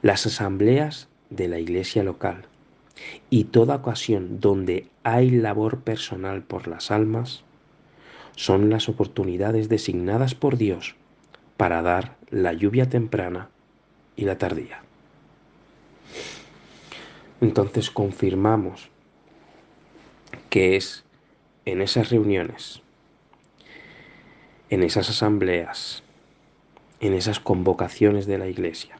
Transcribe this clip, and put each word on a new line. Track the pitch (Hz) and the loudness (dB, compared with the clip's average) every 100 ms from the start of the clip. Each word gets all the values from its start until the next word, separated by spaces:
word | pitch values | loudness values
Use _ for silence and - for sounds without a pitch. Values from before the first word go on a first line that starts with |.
las | 107 98 113 | 4 4 0
asambleas | - 101 98 107 131 151 147 - _ _ | -2 -4 2 4 4 0 -6 -18 _ _
de | - 90 | -6 -4
la | 85 | -4
iglesia | 82 87 92 113 | -4 -4 -2 -2
local | 98 82 98 90 - _ _ _ _ - - - _ | -2 -2 -6 -6 -16 _ _ _ _ -20 -20 -20 _
y | 120 | 2
toda | 101 120 117 139 | 4 4 4 2
ocasión | 127 110 - 104 90 104 | -2 -6 -2 -2 -2 0
donde | 104 95 92 90 - _ | 2 2 0 -4 -6 _
hay | 120 117 127 | 0 4 4
labor | 123 110 104 107 127 | 4 2 0 -2 -2
personal | 120 110 - 92 95 98 | -4 -6 -6 -8 -8 -8
por | - 95 85 | -8 -10 -8
las | 80 - | -10 -2
almas, | 104 110 110 127 - _ _ _ _ _ _ - - - - | 2 2 0 -4 -10 _ _ _ _ _ _ -20 -20 -20 -8
son | - 98 107 | 2 4 4
las | 110 - | 2 -2
oportunidades | - 101 - 95 90 101 113 107 | -2 -2 -2 -4 -2 0 0 0
designadas | 110 - 90 90 110 131 127 | -2 0 -4 0 0 0 0
por | 147 127 | 0 2
Dios | 107 87 - - _ _ _ - _ _ | 0 -2 -8 -16 _ _ _ -20 _ _
para | 92 85 | 0 2
dar | 85 90 120 - - | 2 0 -2 -12 -8
la | - 90 | -2 0
lluvia | 82 101 117 127 | 2 0 2 2
temprana | 127 113 104 90 90 95 _ _ _ _ _ _ | 0 -2 -4 -4 -8 -10 _ _ _ _ _ _
y | - 101 | -6 -4
la | 92 | -2
tardía. | 92 82 - - - _ _ _ _ _ _ _ _ _ - - - - - - - - - - - - - - - - | -2 -4 -8 -16 -20 _ _ _ _ _ _ _ _ _ -20 -20 -20 -16 -14 -16 -20 -20 -20 -20 -20 -20 -20 -20 -20 0
Entonces | 110 107 98 - - | 2 2 0 -2 -4
confirmamos | - 101 95 95 92 104 110 92 92 - _ _ _ _ _ - - _ _ _ - - _ - - - | -2 -4 0 -2 2 2 2 0 -8 -20 _ _ _ _ _ -20 -20 _ _ _ -20 -20 _ -20 -20 -2
que | 104 92 95 | 2 4 2
es | - - _ _ _ _ _ _ | -2 -12 _ _ _ _ _ _
en | - 92 | -6 -2
esas | 95 123 107 | 0 0 2
reuniones, | 120 104 95 101 - - - _ _ _ _ _ _ _ _ - - - - - - - - - _ _ | 2 2 0 -2 -10 -16 -18 _ _ _ _ _ _ _ _ -20 -20 -20 -20 -20 -20 -20 -20 -20 _ _
en | 98 | 0
esas | 87 104 92 | 2 2 0
asambleas, | 110 107 104 92 87 82 - - - _ _ _ _ _ _ _ - _ _ | 0 2 2 2 0 -2 -10 -12 -14 _ _ _ _ _ _ _ -20 _ _
en | 107 | 0
esas | 95 101 101 | 0 0 -4
convocaciones | - 92 90 90 87 - 104 101 101 | 0 2 2 0 -2 4 4 4 0
de | 98 | -4
la | 95 | -4
iglesia | 90 87 82 - - | -4 -6 -6 -16 -20